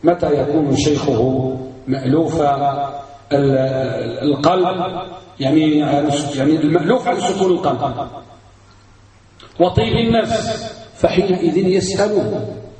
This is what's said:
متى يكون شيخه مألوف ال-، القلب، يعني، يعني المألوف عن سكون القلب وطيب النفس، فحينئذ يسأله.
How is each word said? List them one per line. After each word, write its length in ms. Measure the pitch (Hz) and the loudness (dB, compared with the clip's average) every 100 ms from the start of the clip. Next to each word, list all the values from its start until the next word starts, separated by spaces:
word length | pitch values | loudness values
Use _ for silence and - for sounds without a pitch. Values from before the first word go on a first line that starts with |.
متى 360 | 156 170 156 143 | 2 2 0 0
يكون 360 | 143 156 143 131 | 2 0 2 2
شيخه 760 | 151 143 143 113 127 131 131 - - - - | 2 0 0 2 2 0 -2 -4 -10 -12 -6
مألوف 520 | 135 127 156 160 160 | -4 2 2 2 0
ال-، 520 | 143 139 139 139 139 - - - - 139 139 131 131 131 131 123 117 120 | 0 2 0 -2 -6 -8 -14 -20 -2 0 2 2 0 -2 -4 -4 -6 -2
القلب، 800 | 147 135 151 185 175 180 180 175 - - - - | 0 2 2 2 2 0 -6 -6 -12 -16 -20 -6
يعني، 380 | 135 156 156 151 147 143 147 143 147 | 2 4 4 2 2 2 2 0 -2
يعني 220 | 135 139 156 | 0 2 2
المألوف 520 | 147 165 165 247 180 | 2 2 2 0 0
عن 120 | 175 | -2
سكون 300 | - 196 190 | -2 0 2
القلب 580 | 170 147 123 135 131 131 - - - - - - - - - - - - - - - | 2 0 -2 -4 -6 -10 -12 -20 -20 -20 -20 -20 -20 -20 -20 -20 -20 -20 -20 -20 0
وطيب 360 | 180 - 226 - | 2 2 0 0
النفس، 800 | 226 226 208 220 226 214 - - - - | 2 2 0 -2 -4 -6 -10 -14 -20 -2
فحينئذ 600 | 160 185 196 180 170 160 | 0 2 0 0 0 2
يسأله. 1000 | 185 190 - - 208 208 117 110 - - - | 2 0 0 -2 0 0 -2 -4 -8 -12 -16